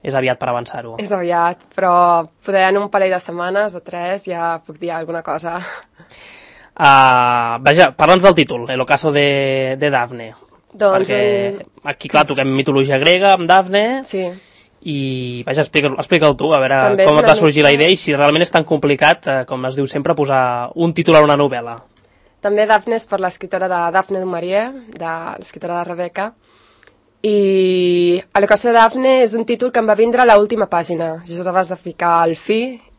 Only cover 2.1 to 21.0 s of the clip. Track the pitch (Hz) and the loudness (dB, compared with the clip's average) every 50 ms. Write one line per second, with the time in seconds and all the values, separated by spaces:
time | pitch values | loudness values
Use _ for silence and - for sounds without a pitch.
2.1 | 175 170 165 - _ _ _ - 196 190 190 185 196 202 208 202 208 202 190 190 | 2 0 -2 -6 _ _ _ -2 0 2 2 2 2 0 -2 -2 -2 0 0 0
3.1 | 185 180 - - 170 175 175 180 190 202 214 208 175 175 _ - - 175 170 180 | -2 -4 -6 -10 -10 -8 -6 -4 -2 -2 -4 -4 -6 -12 _ -14 -12 -8 -6 -6
4.1 | 190 202 196 185 175 170 170 170 165 165 _ - 156 151 165 170 165 165 165 160 | -6 -8 -8 -10 -8 -6 -4 -4 -6 -6 _ -18 -16 _ -10 -8 -8 -8 -8 -8
5.1 | 165 165 160 160 147 156 160 170 170 175 180 - - - - _ _ _ - _ | -10 -10 -8 -8 -8 -8 -8 -10 -10 -10 -12 -14 -16 -18 -20 _ _ _ -20 _
6.1 | - - - - - - - - - - - _ _ - 160 143 139 135 131 131 | -20 -20 -20 -20 -20 -20 -20 -20 -20 -20 -20 _ _ 2 4 6 8 8 6 6
7.1 | 127 123 123 123 123 120 117 117 117 120 131 143 147 170 180 139 - - 156 160 | 6 4 4 2 2 0 0 -2 -4 0 2 2 6 6 4 4 4 2 4 4
8.1 | 185 185 180 196 175 165 143 - 131 120 120 120 127 127 127 - 147 - - 156 | 4 6 6 4 4 4 0 0 -2 -8 -6 -6 -4 -4 0 0 0 0 0 -2
9.1 | 143 143 143 143 139 139 139 135 135 135 131 131 131 135 147 147 139 127 120 120 | 0 2 2 2 2 0 0 -2 -2 -2 -2 -4 -4 -2 -2 0 0 0 -2 -4
10.1 | 127 117 113 110 110 _ - _ _ _ _ _ - 196 214 202 190 190 196 196 | -8 -16 -16 -16 -18 _ -20 _ _ _ _ _ -6 0 0 2 2 2 0 0
11.1 | 208 202 208 208 202 196 202 202 196 - - _ _ _ _ 143 139 _ - 139 | -2 0 0 0 0 -2 -2 -4 -6 -10 -16 _ _ _ _ -10 -10 _ -10 0
12.1 | - 151 151 143 143 135 135 135 131 135 131 - 139 135 135 139 139 131 139 165 | 2 2 2 2 0 -2 -2 0 0 -2 0 0 0 0 2 2 0 2 2 2
13.1 | 180 185 196 196 190 180 170 165 180 190 185 180 190 202 214 233 254 269 262 - | 2 4 4 4 2 2 4 4 4 4 4 2 -2 0 0 0 -4 -6 -8 -8
14.1 | - 190 185 175 180 190 _ _ _ _ _ _ _ _ _ - 147 139 135 135 | -8 -6 -6 -8 -10 -14 _ _ _ _ _ _ _ _ _ -8 -6 -6 -6 -6
15.1 | 131 127 127 123 123 120 120 - 135 151 143 - - 151 143 143 131 - 147 - | -6 -8 -8 -10 -10 -10 -8 -4 -2 -2 -2 0 -2 -2 -2 -2 -4 -4 -4 -2
16.1 | 180 160 156 151 139 - 143 156 156 139 131 131 139 135 131 208 208 196 190 160 | 0 2 2 2 0 0 0 0 0 0 2 0 2 2 2 2 4 4 4 6
17.1 | 151 151 151 165 151 - 170 151 143 151 147 143 147 143 151 175 190 180 - 156 | 6 6 6 6 4 4 4 2 2 4 4 4 4 4 4 2 2 0 0 -4
18.1 | 147 139 143 147 147 160 175 - - 165 156 - 165 147 - 143 143 - 151 151 | 0 2 2 2 2 2 0 0 0 -2 0 0 -2 -2 0 -2 0 2 2 2
19.1 | 170 - - 151 135 131 127 - 135 127 131 131 131 143 139 131 - 147 143 - | 2 2 -2 -4 -4 -4 -4 -6 -8 -8 -6 -6 -4 -6 -6 -4 -6 -4 -4 -2
20.1 | 160 147 147 139 139 131 127 123 120 120 120 120 - 165 170 170 160 175 | -2 -2 -2 0 0 0 0 0 -2 -4 -8 -8 -4 -4 -2 -2 -2 -2